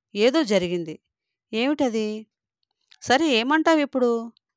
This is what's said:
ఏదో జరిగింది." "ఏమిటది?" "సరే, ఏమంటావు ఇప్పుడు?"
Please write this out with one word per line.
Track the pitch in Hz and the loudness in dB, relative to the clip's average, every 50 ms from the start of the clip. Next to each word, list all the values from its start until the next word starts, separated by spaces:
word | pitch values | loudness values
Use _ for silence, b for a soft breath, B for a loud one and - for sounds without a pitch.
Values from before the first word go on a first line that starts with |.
| _ _ - | _ _ -4
ఏదో | 202 214 254 262 330 302 | 0 0 2 2 2 0
జరిగింది." | 196 208 190 180 170 180 175 165 156 151 - _ _ _ _ _ _ _ _ _ _ 220 | 2 0 0 0 0 -4 -6 -6 -8 -12 -16 _ _ _ _ _ _ _ _ _ _ -6
"ఏమిటది?" | 220 240 277 302 285 285 247 214 226 214 214 214 214 220 - _ _ _ _ _ _ _ _ _ _ _ _ _ _ - | -4 -2 -2 -2 -2 -2 -2 -2 -2 -4 -4 -6 -8 -12 -16 _ _ _ _ _ _ _ _ _ _ _ _ _ _ -2
"సరే, | - 247 277 330 311 | 0 2 2 2 2
ఏమంటావు | 254 220 233 262 302 320 311 339 330 311 | 2 2 2 2 0 2 4 4 4 4
ఇప్పుడు?" | 285 - - 262 247 240 233 233 226 233 - _ _ _ _ | 2 0 0 0 0 0 0 -2 -4 -10 -14 _ _ _ _